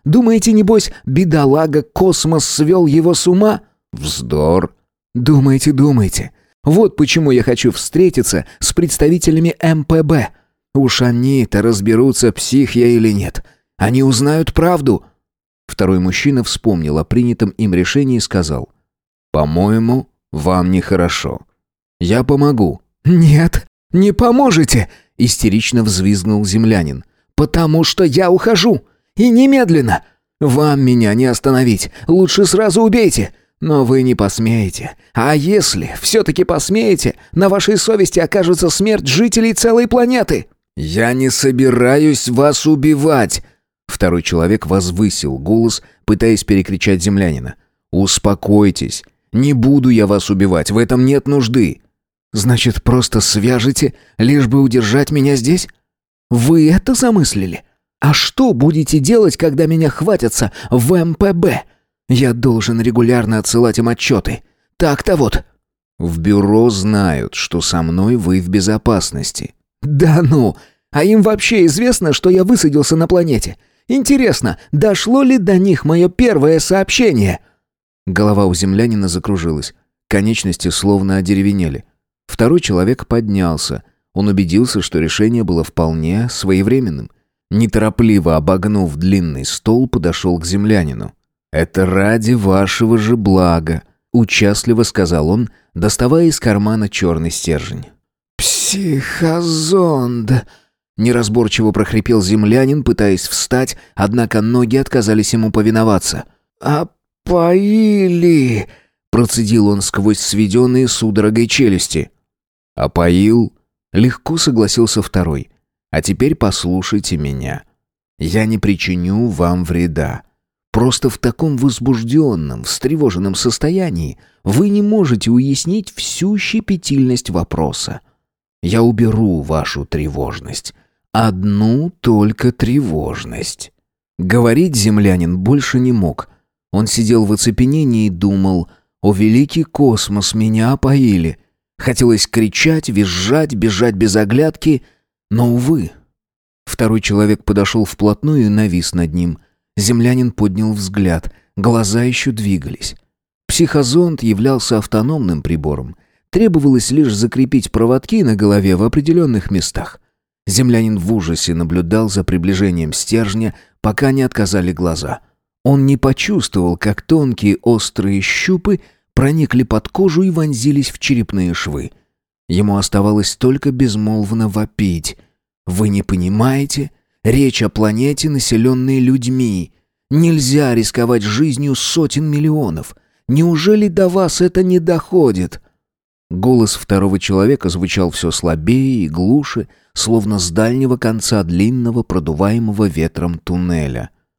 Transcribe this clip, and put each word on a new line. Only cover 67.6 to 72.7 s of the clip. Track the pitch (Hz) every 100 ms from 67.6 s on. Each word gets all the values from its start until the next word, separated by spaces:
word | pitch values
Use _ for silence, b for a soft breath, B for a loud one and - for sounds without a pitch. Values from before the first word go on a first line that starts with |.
со | - 87
мной | 82 85 101 123
вы | 87 92
в | 90
безопасности». | 101 95 107 - 101 - 69 - - - - _ _
«Да | 139 143 165 156
ну! | 156 151 113 - b b _
А | 143 180
им | 220
вообще | 208 208 - 226 170
известно, | 147 240 233 170
что | 143 185
я | 185
высадился | 185 240 156